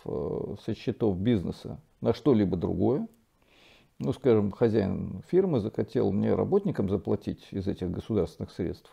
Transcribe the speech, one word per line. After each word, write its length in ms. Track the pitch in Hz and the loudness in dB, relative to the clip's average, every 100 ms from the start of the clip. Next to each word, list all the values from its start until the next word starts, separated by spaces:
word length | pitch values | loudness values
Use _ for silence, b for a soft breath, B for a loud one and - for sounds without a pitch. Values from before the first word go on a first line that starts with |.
э, 520 | - - 78 - - 104 - | -8 -4 -4 -4 -6 -8 -8
со 100 | 107 | -6
счетов 420 | - 101 113 90 | -4 0 0 2
бизнеса 640 | 110 107 85 - - - - - | 2 2 0 -8 -10 -14 -16 -4
на 120 | 113 | -2
что-либо 440 | - 151 110 95 90 | 2 4 4 4 0
другое, 500 | 92 87 107 147 226 _ _ _ b b b b b - | -2 0 2 0 -4 _ _ _ b b b b b -6
ну, 140 | 120 | -4
скажем, 400 | - 131 110 101 | 0 4 4 2
хозяин 720 | - 117 107 95 85 92 - - | 2 2 2 0 -2 -6 -8 0
фирмы 320 | 175 190 131 | 2 2 0
захотел 500 | 107 - 110 123 104 | -2 -4 -2 0 2
не 180 | 101 110 | 2 2
работникам 600 | 95 104 196 196 - 98 | 2 2 2 0 -2 0
заплатить 580 | 104 113 104 - 92 - | -2 -2 -4 -4 -8 -8
из 140 | 98 95 | -6 -4
этих 240 | - 90 | -4 -4
государственных 640 | 95 - 107 90 - 107 | -6 -2 0 -2 -4 -10
средств, 400 | - 82 80 - | -6 -6 -6 -14